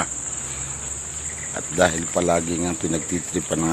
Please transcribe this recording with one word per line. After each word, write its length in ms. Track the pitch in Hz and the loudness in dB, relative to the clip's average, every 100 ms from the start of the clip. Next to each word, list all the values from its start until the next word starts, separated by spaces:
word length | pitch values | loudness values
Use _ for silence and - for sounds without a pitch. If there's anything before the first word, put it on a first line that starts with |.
| 87 - - - - - - - - - - - - - - - | 2 -2 -6 -6 -4 -6 -6 -6 -6 -8 -8 -8 -8 -6 -6 -4
At 80 | - | -2
dahil 360 | 80 90 82 85 | 4 4 4 0
palagi 560 | 90 87 85 82 85 87 | 2 4 4 2 0 0
nga 80 | |
pinagtitripan 880 | 80 87 80 - 90 78 90 80 80 | 0 0 0 0 -2 0 -2 0 2
ng 100 | 82 | 4